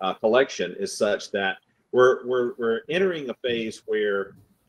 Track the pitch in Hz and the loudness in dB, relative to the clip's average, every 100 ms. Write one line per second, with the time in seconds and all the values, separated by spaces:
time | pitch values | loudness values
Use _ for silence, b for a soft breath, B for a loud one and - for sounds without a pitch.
0 | 95 92 110 120 135 - 90 92 98 - | -6 0 2 4 2 -2 -6 -4 -8 -2
1 | 107 95 - 101 95 92 _ _ _ 123 | 0 0 -2 -2 -2 -4 _ _ _ 6
2 | 127 - 120 127 120 - 117 113 - 165 | 6 6 0 -2 -2 -2 -2 -2 -2 0
3 | 190 170 135 113 127 117 110 - - 107 | 0 -2 -8 -6 -4 -4 -4 -8 -4 -2
4 | 104 101 98 - _ _ | 0 -2 -4 -12 _ _